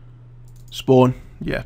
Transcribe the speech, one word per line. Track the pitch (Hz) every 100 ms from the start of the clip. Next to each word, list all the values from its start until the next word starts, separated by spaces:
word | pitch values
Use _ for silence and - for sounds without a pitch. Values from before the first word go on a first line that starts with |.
| - - - - - - -
Spawn, | - - 131 127 131 - -
yeah. | 151 -